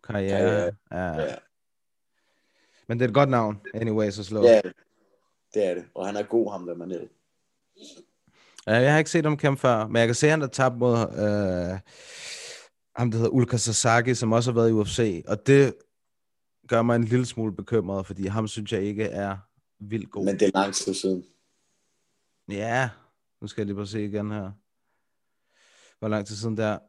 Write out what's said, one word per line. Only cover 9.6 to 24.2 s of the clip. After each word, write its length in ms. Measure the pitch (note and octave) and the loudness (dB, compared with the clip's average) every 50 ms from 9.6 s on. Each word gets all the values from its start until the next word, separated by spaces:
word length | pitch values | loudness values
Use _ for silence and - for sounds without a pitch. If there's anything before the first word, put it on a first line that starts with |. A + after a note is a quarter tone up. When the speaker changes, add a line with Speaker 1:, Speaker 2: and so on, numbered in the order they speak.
Speaker 1:
før, 260 | - C3 A#2+ A2 A2 | 2 2 2 2 0
men 80 | A2 G#2+ A#2 | 0 2 2
jeg 80 | A#2 | 4
kan 80 | A#2 A#2+ | 4 2
se, 120 | - D3+ | 2 2
at 40 | D3+ | 2
han 100 | D#3 D#3+ | 2 2
har 60 | C#3+ | 0
tabt 280 | C3 - - C3 B2+ A#2+ | -4 0 2 2 2 2
mod, 220 | A#2 A#2+ B2 A#2 | 2 0 2 2
øh, 840 | A#2 A2 - G#1+ C#2+ G#2 G#2 G#2 G#2 G2+ F#2 F#2 F2+ F2 F2 F#2+ G2 - _ - - - - - - - - - - - - - - - _ _ _ _ _ _ | 2 0 -2 -2 -2 0 0 0 0 0 0 -2 -2 -4 -4 -6 -8 -12 _ -20 -20 -20 -20 -20 -18 -16 -16 -16 -16 -16 -18 -18 -20 -20 _ _ _ _ _ _
ham, 160 | - B2 A#2+ | -2 -2 -2
der 60 | A2 | 0
hedder 120 | A2+ A2+ A2 | 0 0 2
Ulka 280 | - C3 A#2+ - - | 4 2 2 2 0
Sasaki, 580 | A2+ - A2+ G#2+ - - A#2+ A2+ A#2+ A#2 B2 B2 | -2 0 0 0 2 4 4 4 4 4 2 0
som 160 | - A#2+ A2 | 0 0 2
også 200 | A2 A#2 A#2+ B2+ | 2 2 2 2
har 40 | A#2 | 2
været 140 | A#2 A2+ A2+ | 4 4 4
i 40 | A2+ | 4
U 100 | G#2+ G#2 | 2 0
F 40 | |
C. 360 | F#2 F#2+ - A#2 G#2+ F#2 E2 - | 0 0 0 0 0 0 -6 -4
Og 200 | - G#2 G#2 _ | -6 -6 -2 _
det 280 | - C#3 C#3 C#3 B2 - - _ _ _ _ _ _ _ _ _ _ _ _ _ _ _ _ _ | 6 8 8 8 4 2 -6 _ _ _ _ _ _ _ _ _ _ _ _ _ _ _ _ _
gør 140 | - B2 A#2 | 0 0 2
mig 140 | A#2 A#2+ A#2 | 4 4 2
en 80 | A#2 A#2 | 2 2
lille 220 | A2 A#2+ B2+ B2+ | 2 0 0 0
smule 300 | A#2+ - A#2 A2+ A2 F#2 | -2 -4 -6 -6 -4 -6
bekymret, 500 | D#2+ G2 - A#2+ A2+ F#2 F#2 G2 G2 F#2 | -8 -8 -2 -2 0 0 0 -4 -6 -6
fordi 200 | - G2 F#2 G2 | -8 -8 -6 -6
ham 200 | F#2+ G2+ A2 A2 | -4 -2 -2 -4
synes 240 | G#2 - A2+ G#2 G#2 A#2 | -4 -6 -10 -8 -4 -4
jeg 80 | G2 G2 | -2 -2
ikke 200 | G#2 G#2 G2+ A2 | -4 -4 -4 -6
er 340 | - - F2+ G2+ G2 G2 G2 G2 _ _ _ _ _ _ _ | -6 -4 -4 -4 -4 -6 -8 -12 _ _ _ _ _ _ _
vildt 320 | G#2 G2+ G#2+ A2 F#2 - | -12 -8 -8 -8 -8 -8
god. 140 | - G2+ F#2+ | -8 -4 -2
Speaker 2:
Men 140 | G2+ G2 F#2+ | -2 0 2
det 80 | G#2+ | 2
er 40 | G2 F#2+ | 2 2
lang 200 | F#2+ G2 G2+ F#2+ | 0 -2 0 -2
tid 200 | - - - F#2+ | -6 -4 -4 -6
siden. 320 | - - F#2+ F#2+ F2+ F#2 _ _ _ _ _ _ _ _ _ _ _ _ _ _ _ _ _ _ _ _ _ _ _ _ - | -2 -2 -2 -2 -2 -6 _ _ _ _ _ _ _ _ _ _ _ _ _ _ _ _ _ _ _ _ _ _ _ _ -10
Speaker 1:
Ja, 400 | G#2 G2 G#2+ A2+ A#2 B2+ C3 A#2 G2+ _ _ _ _ _ _ _ _ _ | -8 -6 -4 -2 0 0 -2 -2 -6 _ _ _ _ _ _ _ _ _
nu 60 | A2+ | -14
skal 140 | G#2 - - | -10 -6 -6
jeg 40 | G#2+ | -4
lige 100 | G2 G2+ | -4 -4
prøve 80 | G2 G#2 | -6 -8
at 60 | G2 | -8
se 160 | G#2 A2 G#2 | -6 -6 -6
igen 260 | G2+ G2+ G#2 | -4 -4 -6